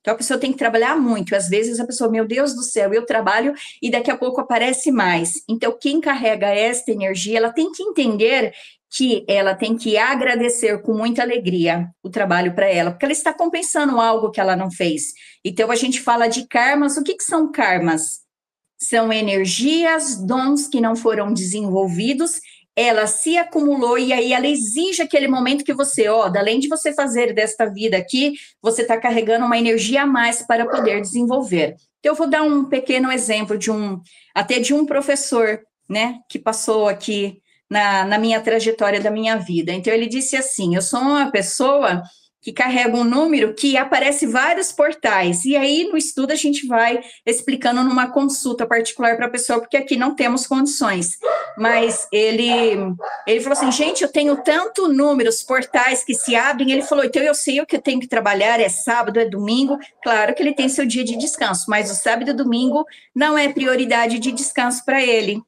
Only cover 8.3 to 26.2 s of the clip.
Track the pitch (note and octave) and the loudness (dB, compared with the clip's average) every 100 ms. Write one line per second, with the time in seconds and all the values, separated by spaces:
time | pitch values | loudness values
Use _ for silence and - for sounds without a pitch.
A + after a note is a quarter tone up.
8.3 | C4+ A3 - - _ _ - B3+ G#3+ - | 2 0 -6 -20 _ _ -2 0 0 2
9.3 | G3+ F#3+ F#3+ A3+ A3+ A#3 G#3 A#3 C4+ B3+ | 2 2 0 -2 -2 0 2 2 2 0
10.3 | A#3+ A#3+ A#3+ A3 G#3 - A3 A3+ A#3+ A#3+ | 0 0 0 0 0 -2 -2 0 0 0
11.3 | B3 F#3 F3+ E3+ E3+ F3 - F#3+ G3+ G3 | 0 0 0 0 0 -4 -8 -10 -2 0
12.3 | F3 F3+ F3 G3 F3 E3 - C#4 D#4 F#4 | 2 0 2 2 2 0 -2 -2 0 -2
13.3 | D4+ E4+ E4+ F4+ E4 D4 A#3+ A3+ A3+ G#3+ | 0 -2 -2 -2 0 2 2 2 2 0
14.3 | - F#3+ F3+ F#3+ F3 F3 D3+ C#3+ - - | 0 0 0 -2 -2 -2 -2 -6 -12 -20
15.3 | - - F3+ A3+ A#3+ B3+ B3+ - A#3+ A#3 | -10 -8 -2 0 0 0 -2 0 2 2
16.3 | A#3 A#3+ A#3+ B3 C#4+ C#4+ C#4+ C#4+ F#4+ - | 0 -2 0 2 2 0 0 -4 -4 -2
17.3 | E4+ D4+ - G#3+ F3+ E3+ D#3+ - - _ | 0 0 0 0 2 2 0 -4 -10 _
18.3 | _ _ _ _ _ - A#3 A3+ A3 G#3+ | _ _ _ _ _ -2 0 2 0 0
19.3 | G3 F#3+ F#3+ B3+ D#4+ E4 D#4+ C#4+ G#3+ F#3+ | 0 0 0 0 2 2 0 -2 -6 -2
20.3 | B3+ C4 C#4+ C#4+ B3+ A3+ A3+ A#3 G#3 G3+ | -2 2 0 0 0 0 0 0 0 -2
21.3 | G3 F#3 G#3 G#3 F#3 F#3+ E3+ A3+ C#4 E4 | -2 -2 -4 -2 0 0 0 -2 0 -2
22.3 | - - - _ - A#3+ A3 G#3+ - D#4+ | -4 -12 -20 _ 0 2 2 2 -2 0
23.3 | E4+ F4 E4 D4 C#4 A#3+ B3 B3+ B3+ B3 | 0 2 2 2 2 2 2 2 0 2
24.3 | B3+ C#4 C#4+ A3 A#3 F4+ F4 D#4+ D4 C4+ | 0 0 -2 -2 -2 -2 -2 0 0 2
25.3 | C4 B3 C#4+ C#4+ C#4+ C#4 - G#3 A3+ | 0 0 0 -2 -2 -2 0 2 2